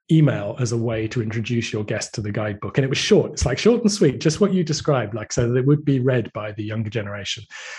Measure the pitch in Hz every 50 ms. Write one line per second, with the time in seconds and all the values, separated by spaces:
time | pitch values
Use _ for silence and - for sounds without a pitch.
0 | _ _ 165 160 156 135 113 104 101 104 113 - 127 110 120 117 113 120 113 110
1 | 110 110 - 127 110 110 101 117 110 - 120 117 110 - - 107 107 - 113 104
2 | - - - - 107 104 104 117 107 107 101 101 - 101 - - 131 135 143 -
3 | - - 220 170 - - - - - 139 131 139 - 208 240 226 226 208 - -
4 | 190 151 123 113 - 165 151 - 208 190 185 185 175 151 151 - - - 147 127
5 | 113 101 104 110 107 - - - 120 117 120 131 127 135 147 151 151 139 139 131
6 | 123 131 127 123 110 - - 110 104 107 104 104 107 107 110 113 110 107 104 117
7 | 101 101 101 104 98 - - - 104 - - - - - -